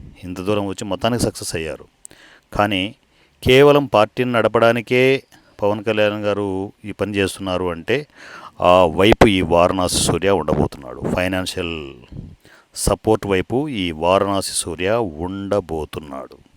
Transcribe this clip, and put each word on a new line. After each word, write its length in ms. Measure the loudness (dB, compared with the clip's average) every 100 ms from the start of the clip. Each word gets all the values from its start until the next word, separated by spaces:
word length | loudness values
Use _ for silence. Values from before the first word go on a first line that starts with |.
| -20 -16
ఇంత 180 | -12 -6
దూరం 260 | -2 -2 -2
వచ్చి 180 | -6 -8
మొత్తానికి 380 | -4 -2 -2
సక్సెస్ 320 | -4 -6 -8 -8
అయ్యారు. 300 | -8 -10 -14 _ -20 _ -20 _ _
కానీ 420 | -2 0 0 -4 -8 _ _ _ _
కేవలం 420 | 4 8 8 6 4
పార్టీని 460 | 2 2 0 -2
నడపడానికే 920 | 0 2 4 4 2 0 2 2 0 -4 -20 _ -4
పవన్ 220 | -2 -2
కళ్యాణ్ 400 | -2 0 0 0
గారు 480 | -2 -2 -2 -4 -8 -10 -14
ఈ 60 |
పని 240 | -6 -4 -2
చేస్తున్నారు 500 | -2 -2 -6 -4 -4
అంటే 420 | -6 -4 -4 -6 -18 -20 -20 -20 0
ఆ 240 | 4 6 6
వైపు 420 | 4 4 6 4
ఈ 140 | 4
వారణాసి 540 | 2 4 4 2 -2 0
సూర్య 340 | -2 0 0
ఉండబోతున్నాడు. 720 | 0 0 -2 -2 -6 -16 -10 -6 -4
ఫైనాన్షియల్ 800 | -2 -4 -6 -8 -8 -8 -12 -18 -18 -18 -18 -20 _ -20 _ -6
సపోర్ట్ 500 | -2 0 0 0 0
వైపు 420 | -2 -2 -4 -4
ఈ 220 | -4 -4
వారణాసి 600 | -2 2 2 2 -2 -4
సూర్య 400 | -6 -8 -4 -2
ఉండబోతున్నాడు. 1500 | -2 -2 -6 -8 -8 -2 -2 -2 -6 -8 -12 -12 -14 -16 -20 _